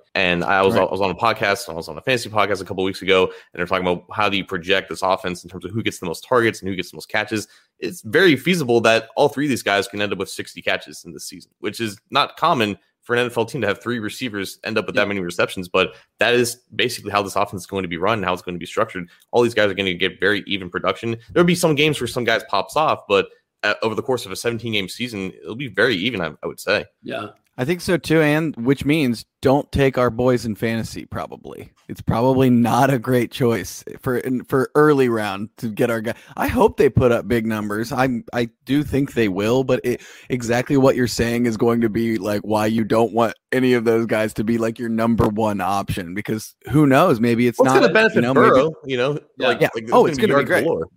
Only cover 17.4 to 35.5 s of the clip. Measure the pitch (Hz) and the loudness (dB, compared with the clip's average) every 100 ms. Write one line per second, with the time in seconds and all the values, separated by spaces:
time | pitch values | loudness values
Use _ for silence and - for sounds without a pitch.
17.4 | 101 95 - 98 90 82 95 113 90 90 | -4 -4 -8 -6 -4 -2 -2 0 -2 -4
18.4 | - 87 87 - 110 92 87 _ _ 120 | -6 -10 -6 -4 -4 -4 -14 _ _ 0
19.4 | 120 117 104 95 95 87 92 78 95 101 | 2 2 0 0 -2 0 -2 0 0 0
20.4 | - 98 90 90 90 - 117 117 - - | -2 -8 -6 -4 -4 -4 -6 -8 -4 2
21.4 | 175 175 165 143 151 143 117 127 117 110 | 2 2 2 2 0 0 -4 -4 -2 -2
22.4 | - 98 - 147 151 104 - 98 92 - | -2 -4 -2 0 0 -2 2 2 2 -6
23.4 | _ _ 104 104 110 107 120 123 95 95 | _ _ -4 -2 -2 -4 -2 -4 -6 -6
24.4 | 120 117 120 107 92 - 123 104 92 - | -4 -4 -4 -4 -4 -6 -8 -6 -8 -10
25.4 | 78 113 139 92 123 95 110 107 80 73 | -12 -10 -6 0 0 0 -2 -4 -6 -6
26.4 | 82 62 - 98 - _ - 120 104 - | -10 -8 -2 -2 -4 _ -12 -10 -10 -16
27.4 | _ - 127 180 - 170 - 156 151 151 | _ -6 -4 -4 -2 -2 2 2 4 2
28.4 | 160 117 117 139 135 160 131 113 - _ | 0 -2 -2 0 0 0 0 -2 -8 _
29.4 | 135 143 - - 135 127 123 113 127 123 | 2 2 0 0 2 2 0 2 2 0
30.4 | 117 101 117 113 107 90 - - 76 - | -2 -4 -4 -4 -6 -10 -10 -10 -10 -12
31.4 | - - - _ - - - 113 131 131 | -16 -16 -18 _ -16 -8 -2 2 4 4
32.4 | 131 120 117 117 135 135 117 123 110 - | 6 6 4 4 4 2 0 0 0 0
33.4 | 120 110 90 - - - 131 123 - 127 | 0 0 -4 -12 -16 -10 -4 -4 -2 -6
34.4 | - 135 139 151 151 139 127 113 104 98 | -2 0 2 4 6 6 4 2 -2 -6
35.4 | 110 | -10